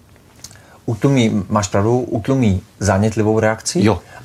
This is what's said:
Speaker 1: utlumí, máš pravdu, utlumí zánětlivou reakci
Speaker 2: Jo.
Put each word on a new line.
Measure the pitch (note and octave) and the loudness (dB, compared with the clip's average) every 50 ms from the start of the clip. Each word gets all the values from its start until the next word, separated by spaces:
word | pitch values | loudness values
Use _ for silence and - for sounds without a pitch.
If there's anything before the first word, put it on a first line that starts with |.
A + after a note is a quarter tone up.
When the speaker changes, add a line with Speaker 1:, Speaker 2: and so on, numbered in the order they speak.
| _ _ - - _ _ - - - - - - - - - - - | _ _ -20 -20 _ _ -20 -20 -20 -20 -20 -20 -20 -20 -20 -12 -8
Speaker 1:
utlumí, | - A#2+ A2 - C#3 C#3 C3 A#2 A2 G#2+ G#2+ F2 - | -8 -4 -2 0 2 2 2 2 2 0 -2 -2 -2
máš | G#2 G#2+ G#2 - | -2 -2 -2 -2
pravdu, | - G#2 G2 A2 A#2+ B2+ | -2 0 0 0 0 0
utlumí | B2 A2+ - B2 G2 - C3+ C3+ B2+ G#2+ F#2 F2+ - - - - | -2 -4 -6 -4 -2 -2 0 0 2 2 0 0 -4 -8 -10 -4
zánětlivou | - F#2+ G2+ F#2+ G#2 A2 G2+ A2 G#2+ G#2+ A2 A2 | 0 0 2 2 2 0 0 0 0 0 2 2
reakci | G#2+ A2 A2 A2 - - - F3 - | 2 0 0 -2 -6 -6 -2 0 2
Speaker 2:
Jo. | A2 G#2 F2 - - - - | 2 2 0 -4 -12 -20 -14